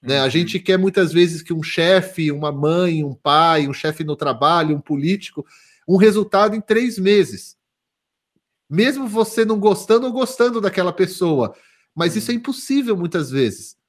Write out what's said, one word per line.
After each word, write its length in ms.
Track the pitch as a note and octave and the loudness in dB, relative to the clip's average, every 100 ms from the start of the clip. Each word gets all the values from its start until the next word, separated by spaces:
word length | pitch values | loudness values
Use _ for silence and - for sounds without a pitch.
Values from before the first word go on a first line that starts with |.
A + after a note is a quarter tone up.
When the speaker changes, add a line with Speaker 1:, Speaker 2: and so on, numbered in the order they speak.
Speaker 1:
né? 180 | - C#3 | -2 -2
A 40 | |
Speaker 2:
Uhum. 60 | C3+ | 0
Speaker 1:
gente 260 | C3+ E3+ F#3 | -2 -2 -6
quer 180 | - F#3 | 0 2
muitas 340 | F#3+ F#3+ F3 | 2 0 0
vezes 300 | D#3+ F3 E3 | 4 2 0
que 100 | - | -8
um 80 | D#3+ | -8
chefe, 720 | D#3 - E3 F#3+ F#3 - D#3 | -6 -2 2 2 2 -4 -4
uma 200 | D3 D3+ | -2 -6
mãe, 520 | C#3 D3 E3+ F3+ D#3+ | -2 0 0 0 -2
um 100 | D3 | -4
pai, 540 | B2 D3 D3+ E3 D#3+ C#3+ | -4 2 4 4 2 0
um 60 | |
chefe 300 | C3+ D#3+ D#3 | -4 -6 -6
no 120 | D#3 D3 | -8 -6
trabalho, 600 | C#3+ A#2+ C#3+ E3+ D#3 D3 | -4 0 2 2 0 -2
um 60 | |
político, 640 | - C#3+ D3+ G3 - - - _ _ _ - | -4 -4 -2 -4 -6 -16 -16 _ _ _ 0
um 80 | F#3 | 6
resultado 580 | G#3+ G#3 G3+ G3 G#3+ A3 | 6 4 0 2 2 0
em 60 | |
três 360 | G#3 A3 B3 G#3 | 0 0 0 -2
meses. 580 | F#3+ G#3 D3 G2 - _ _ _ _ _ _ _ _ _ _ _ _ | 2 4 2 -2 -18 _ _ _ _ _ _ _ _ _ _ _ _
Mesmo 400 | D3+ A#3+ C#4 B3+ | 0 0 0 -4
você 380 | G#3+ G#3+ - A3 | -2 -2 0 0
não 140 | G#3+ | 2
gostando 480 | G#3 F#3+ - A3+ B3+ | 2 0 2 2 2
ou 40 | |
gostando 480 | A#3+ B3+ - A#3+ A#3 | -4 -4 0 0 0
daquela 320 | G3+ F#3+ F3+ | -2 -2 -2
pessoa. 600 | E3 F#3 - F3+ D3 A2+ - _ _ _ - | 0 -2 0 0 0 -2 -6 _ _ _ -4
Mas 200 | E3+ F3 | -2 -2
isso 160 | G#3+ | -4
é 20 | |
Speaker 2:
Hum. 40 | A#3+ | -6
Speaker 1:
impossível 580 | A#3+ C4 - C#4 B3 G3+ | -4 -10 -2 -2 0 -2
muitas 340 | E3+ E3+ C#3 | -2 -4 -4
vezes 440 | C3+ A#2+ - - _ | 0 0 -2 -16 _